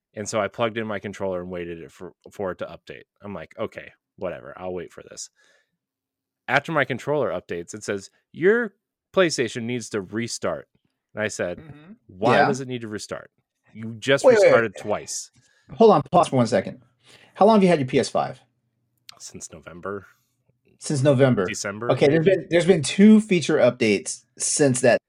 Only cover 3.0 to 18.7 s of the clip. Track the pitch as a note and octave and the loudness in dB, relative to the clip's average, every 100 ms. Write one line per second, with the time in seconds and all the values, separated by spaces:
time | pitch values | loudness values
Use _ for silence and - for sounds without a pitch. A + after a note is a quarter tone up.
3 | _ _ G2+ F2+ D#2 - G#2+ - - _ | _ _ -16 -16 -14 -12 -12 -12 -20 _
4 | _ - F#2 C#2 B1+ - F#2 F2+ E2 - | _ -12 -12 -12 -16 -14 -10 -10 -12 -18
5 | - - - _ _ _ _ _ _ _ | -20 -18 -20 _ _ _ _ _ _ _
6 | _ _ _ _ - C3 - D#3 C3 A#2+ | _ _ _ _ -2 -2 -2 -4 -4 -6
7 | - D3 G#2+ F2+ - F2 F2 A2 - G2+ | -6 -4 -4 -6 -8 -12 -12 -12 -8 -8
8 | - _ _ - F3+ A#3 A#3 _ _ _ | -10 _ _ -2 0 0 -2 _ _ _
9 | _ F#3+ F3 C#3 A2+ B2+ A2+ B2 A2 A2 | _ 0 0 0 -4 -6 -8 -8 -8 -8
10 | F2+ G#2+ A#2 - G2 D2+ - _ _ _ | -8 -8 -8 -8 -8 -8 -12 _ _ _
11 | _ G#2+ G#2+ - F#2 F2 - - D#3+ A3 | _ -8 -8 -6 -8 -8 -16 -20 -20 -20
12 | _ F#2 A2 C#3 C#3+ C3 C3 B2+ A2 G#2+ | _ -4 2 2 2 -2 -6 -10 -10 -12
13 | - - - _ _ _ _ A2 A2+ A2+ | -12 -14 -16 _ _ _ _ -16 -14 -6
14 | B2 C#3 C4+ A3 F3+ B2 A2 - G#2+ F#2 | 0 4 6 6 6 6 2 -6 -6 -6
15 | C#2 - - _ _ _ - - A3+ E3 | -6 -14 -14 _ _ _ -8 4 6 6
16 | - F3 D3 C3 A2+ G2 - - _ _ | 4 2 2 2 2 0 -2 -12 _ _
17 | _ - _ - G3+ G#3+ F#3 E3 C3 C#3+ | _ -20 _ 4 6 6 4 2 0 0
18 | G#2+ F2 C#2 - _ _ _ | 0 -2 -4 -8 _ _ _